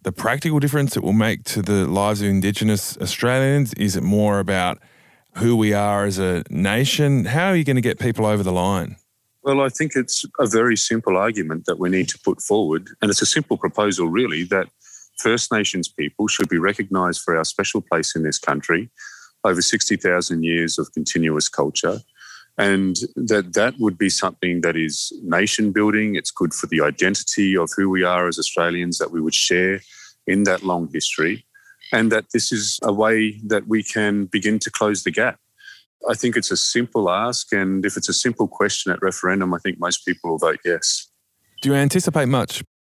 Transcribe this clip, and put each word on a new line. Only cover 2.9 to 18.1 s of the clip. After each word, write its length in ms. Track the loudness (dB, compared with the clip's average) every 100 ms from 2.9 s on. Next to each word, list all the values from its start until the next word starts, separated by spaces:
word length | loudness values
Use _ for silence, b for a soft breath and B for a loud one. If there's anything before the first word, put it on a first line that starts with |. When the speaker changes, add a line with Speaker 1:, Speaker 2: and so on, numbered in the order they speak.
| -6
Speaker 1:
Australians? 800 | -6 -2 0 2 2 2 0 0
Is 200 | 0 0
it 60 |
more 380 | 2 2 4 2
about 400 | 0 0 0 -4 b b b b b 0
who 180 | 2 4
we 160 | 4
are 340 | 2 2 2 0
as 120 | 0
a 260 | 0 0 -2
nation? 760 | -2 0 2 2 2 2 2 2
How 240 | 0 2
are 60 | 2
you 80 |
gonna 160 | 2 2
get 200 | 0 0
people 260 | -2 0 2
over 160 | 2
the 100 | 2
line? 440 | 2 2 0 -4 -10 _ _ _ _
Speaker 2:
Well, 180 | 0 2
I 80 | 2
think 240 | 0 -2 -2
it's 280 | -2 -4 -4 0
a 60 | 2
very 320 | 4 4 2
simple 400 | 0 0 0 2
argument 480 | 0 -2 -4 -4 -2
that 140 | -2
we 100 | 0
need 200 | 0 0
to 100 | -2
put 200 | -2 -2
forward, 480 | 0 0 2 0 -4 -4
and 80 | 0
it's 140 | 0
a 20 | 0
simple 320 | 0 0 -2
proposal, 500 | -2 0 0 0 0
really, 360 | 0 0 -2
that 260 | -2 -2 -2 _ B B B -4
First 340 | 0 0 0
Nations 360 | 0 0 -2 -6
people 400 | -6 -6 -2 -2
should 200 | 0 0
be 120 | 0
recognised 640 | 0 0 -2 0 0 -2
for 120 | 0 0
our 80 |
special 380 | 0 -2 -2 -2
place 340 | -2 -2 0